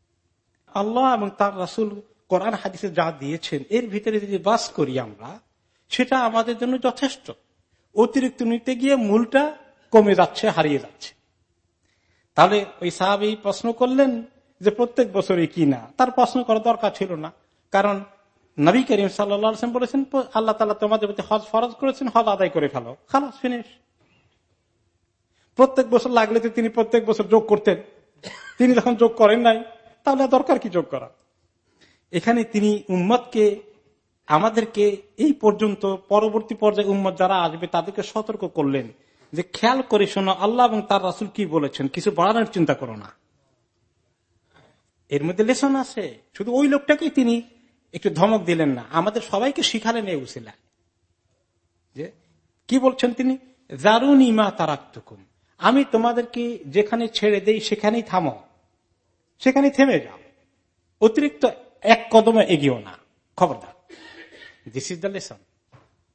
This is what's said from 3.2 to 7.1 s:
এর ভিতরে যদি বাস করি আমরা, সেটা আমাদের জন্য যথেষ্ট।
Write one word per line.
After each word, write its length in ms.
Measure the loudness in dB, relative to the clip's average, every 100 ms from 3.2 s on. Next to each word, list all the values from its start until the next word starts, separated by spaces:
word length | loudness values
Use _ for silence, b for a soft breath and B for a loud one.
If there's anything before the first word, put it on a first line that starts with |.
| -8 -8 -8 -8 -4
এর 200 | -4 -4
ভিতরে 300 | -6 -4 -4
যদি 180 | -4 -4
বাস 320 | 0 -2 -2
করি 300 | -4 -4 -4
আমরা, 400 | -8 -12 -20 -20 _ _ _ _ -6
সেটা 300 | -4 0 0
আমাদের 380 | 0 0 -2 -4
জন্য 240 | -4 -2
যথেষ্ট। 500 | -4 -2 -6